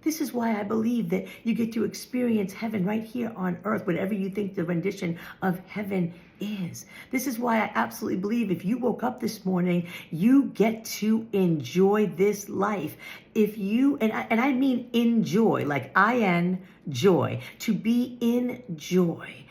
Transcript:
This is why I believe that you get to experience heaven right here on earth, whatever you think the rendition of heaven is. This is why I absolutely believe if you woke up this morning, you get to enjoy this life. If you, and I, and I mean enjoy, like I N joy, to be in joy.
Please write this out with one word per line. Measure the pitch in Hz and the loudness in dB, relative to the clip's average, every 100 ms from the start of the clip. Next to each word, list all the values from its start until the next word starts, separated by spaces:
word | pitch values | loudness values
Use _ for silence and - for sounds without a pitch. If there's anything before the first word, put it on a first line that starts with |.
This | 320 302 | -2 -2
is | 269 | -4
why | 240 226 208 | -2 -2 -2
I | |
believe | 202 220 220 240 170 | -2 0 0 0 0
that | 185 - - | -2 -4 -8
you | 226 | -2
get | 220 226 | 0 0
to | 233 | -2
experience | 208 - - 254 247 220 185 | -4 -4 -8 -2 0 0 0
heaven | - 226 220 | -4 -6 -2
right | 180 220 | 0 -2
here | 226 247 226 | -4 -6 -6
on | 226 185 175 | -4 -4 -4
earth, | 214 214 | -4 -4
whatever | - 165 190 | -2 -2 0
you | 208 190 | -2 -2
think | 190 196 | -4 -4
the | 180 | -4
rendition | 165 175 196 196 180 170 - - | -2 0 -2 -2 -4 -6 -10 -4
of | 190 175 - | -2 -2 -6
heaven | 196 202 196 170 - - - | -8 -4 -2 -2 -4 -20 -10
is. | 202 208 170 120 - - - | -8 -4 -6 -8 -16 -20 -6
This | 254 262 | -4 -4
is | 226 | -2
why | 240 226 | 0 0
I | 208 | 0
absolutely | 220 233 - 220 202 | -2 -4 -4 -4 -2
believe | 196 240 208 | -2 0 0
if | 175 | -2
you | 180 240 | -2 -2
woke | 240 196 | -2 -2
up | 247 - | -4 -4
this | 220 - | -6 -4
morning, | 185 185 180 175 170 - - | -2 0 2 0 -2 -10 -10
you | 156 208 269 247 | 0 6 6 4
get | - 214 220 | 2 2 2
to | - - 208 220 220 | -8 -4 0 0 0
enjoy | 202 185 160 120 175 190 214 208 | 2 2 2 0 4 4 6 2
this | 151 196 202 - | 2 0 0 -6
life. | 190 196 208 151 - - - - | -2 -2 -2 -6 -10 -16 -18 -6
If | - 208 214 | 2 2 2
you, | 196 226 277 277 | -2 4 4 4
and | 220 | 0
I, | 240 - | 0 0
and | 226 | 2
I | 262 | 2
mean | 254 269 240 - | 2 2 0 0
enjoy, | 233 233 233 156 175 220 135 | 2 4 4 4 4 4 2
like | 131 143 120 | 0 -2 0
I | - 202 247 | 2 4 4
N | 208 170 175 185 - - - | 4 4 2 -2 -6 -14 -8
joy, | 131 180 165 117 120 - - | 2 4 6 2 -2 -8 -8
to | - | -2
be | 180 220 240 247 - | -2 2 2 0 0
in | 233 240 247 - - | 0 2 0 -6 -10
joy. | 156 - 180 175 135 - - - | -10 0 2 2 0 -10 -16 -20